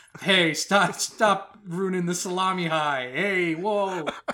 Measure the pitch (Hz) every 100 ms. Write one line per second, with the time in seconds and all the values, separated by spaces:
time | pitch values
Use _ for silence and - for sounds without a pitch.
0 | - - 160 190 165 147 - 196 170 -
1 | - - 214 196 - - 185 170 190 185
2 | 175 175 190 180 185 180 170 160 151 135
3 | 127 135 202 190 170 160 208 202 196 180
4 | 147 - -